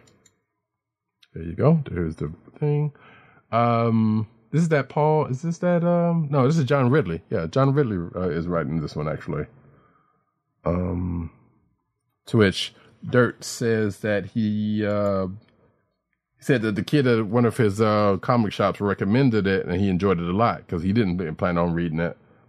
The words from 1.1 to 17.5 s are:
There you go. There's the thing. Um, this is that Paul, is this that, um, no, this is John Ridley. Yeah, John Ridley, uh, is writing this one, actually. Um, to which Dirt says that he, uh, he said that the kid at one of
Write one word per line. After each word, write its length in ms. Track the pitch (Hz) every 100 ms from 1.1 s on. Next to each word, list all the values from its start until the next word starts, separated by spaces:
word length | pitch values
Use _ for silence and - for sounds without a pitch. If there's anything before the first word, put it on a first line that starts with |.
| _ _
There 120 | -
you 100 | 82
go. 260 | 87 120 165 139
There's 280 | 90 85 80
the 160 | 76 80 - -
thing. 340 | 147 147 147 - - - - _ -
Um, 760 | 113 120 117 117 113 110 107 107 _ _
this 120 | 147
is 60 | 170
that 180 | 151 120
Paul, 380 | - 151 156 143
is 160 | 127
this 160 | 170 170
that, 260 | 180 175
um, 420 | 170 175 170 170 147
no, 160 | 143
this 140 | 127 165
is 60 |
John 260 | 127 143 123
Ridley. 320 | 151 92 82 -
Yeah, 160 | 107 82
John 260 | 131 139
Ridley, 260 | 139 131 95 85 -
uh, 120 | 92
is 180 | 82 85
writing 320 | 90 73 80
this 160 | 73 82
one, 120 | 76
actually. 380 | 73 - 73 76 - - _ _ _ _ _ _ _ _ _
Um, 680 | 85 87 90 87 90 87 85 - _ _ _ _ _ _ _ _ -
to 100 | 117
which 380 | 101 - - - _ _ -
Dirt 360 | 123 120 -
says 560 | - - 120 110 107 98
that 260 | 110 101 95
he, 580 | - 107 107 107 107
uh, 440 | 104 104 101 98 92 101 _ _ _ _ _ _ _ _ _ _
he 80 |
said 180 | - 135
that 120 | 110
the 80 | 107
kid 240 | - 151 127
at 180 | 117
one 200 | 107 117
of 120 | 120